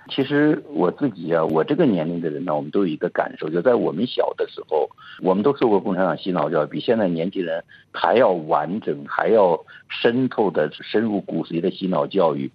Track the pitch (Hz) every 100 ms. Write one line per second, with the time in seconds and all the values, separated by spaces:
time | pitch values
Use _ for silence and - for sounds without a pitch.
0 | - - 135 147 151 147 - 143 87 -
1 | 143 92 82 82 80 80 80 - 156 90
2 | 78 85 85 73 - 73 73 101 95 -
3 | 87 - - - 80 85 127 117 82 80
4 | 123 - 80 - 85 - - 78 69 -
5 | - - 90 92 147 139 127 98 104 90
6 | 92 73 101 90 76 80 76 76 - 117
7 | 95 82 87 98 85 82 - - _ -
8 | 85 107 120 90 78 76 78 107 - 73
9 | 71 - 85 110 92 80 - - - -
10 | 120 120 127 - 101 85 76 - - 107
11 | 113 101 - 87 78 - 92 - 92 85
12 | 71 95 85 71 67